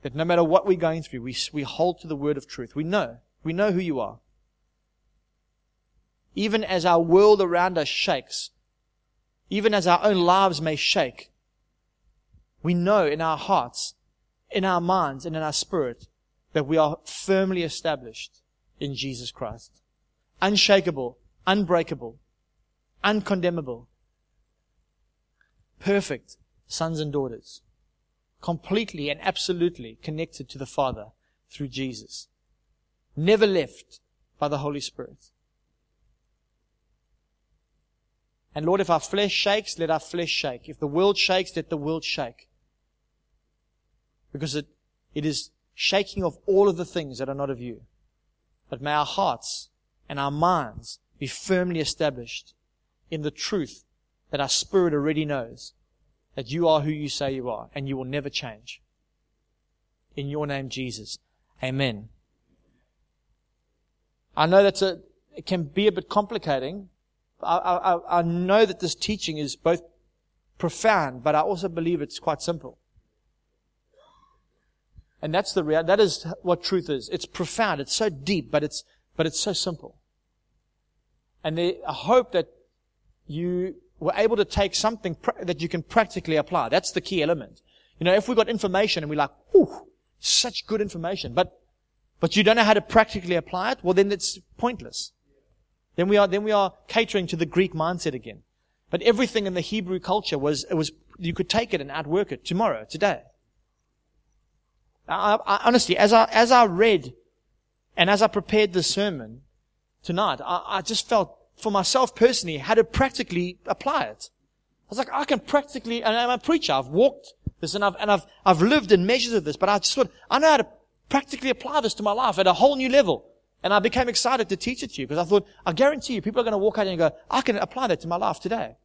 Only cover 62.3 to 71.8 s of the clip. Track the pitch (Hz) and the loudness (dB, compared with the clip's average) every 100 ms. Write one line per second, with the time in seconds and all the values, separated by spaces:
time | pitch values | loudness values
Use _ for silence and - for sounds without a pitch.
62.3 | _ _ _ _ _ _ _ _ _ _ | _ _ _ _ _ _ _ _ _ _
63.3 | _ _ _ _ _ _ _ _ _ _ | _ _ _ _ _ _ _ _ _ _
64.3 | - 156 190 202 196 190 175 - _ _ | 0 4 6 6 4 -2 -2 -14 _ _
65.3 | - 165 185 151 165 208 185 180 - 202 | -18 -6 -4 -2 2 2 2 -2 -2 -2
66.3 | 226 165 139 131 196 190 _ _ _ _ | -4 -2 -4 -4 -10 -16 _ _ _ _
67.3 | _ - 175 - 175 190 175 - 175 170 | _ -2 0 2 0 2 0 0 0 2
68.3 | 170 180 202 220 185 175 - - 214 - | -2 2 4 4 2 -6 -6 -6 -6 -6
69.3 | 151 147 - - 170 - _ _ _ _ | -6 -8 -4 0 0 -4 _ _ _ _
70.3 | _ _ _ 170 - 226 208 147 127 131 | _ _ _ -6 -2 2 2 2 -2 0
71.3 | 151 156 185 185 170 | 2 2 -2 -4 -4